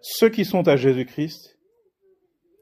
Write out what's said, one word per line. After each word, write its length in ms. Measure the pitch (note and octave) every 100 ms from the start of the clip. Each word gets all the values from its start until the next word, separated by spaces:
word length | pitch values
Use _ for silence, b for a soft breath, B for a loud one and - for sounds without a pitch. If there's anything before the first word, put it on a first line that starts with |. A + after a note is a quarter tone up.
Ceux 300 | - - A3+
qui 140 | A3
sont 220 | F3 F#3+ F3
à 80 |
Jésus-Christ 800 | C#3 C3 B2+ - - D#3 - - _ _ _ _ _ G4 F#4+ _ _ _ _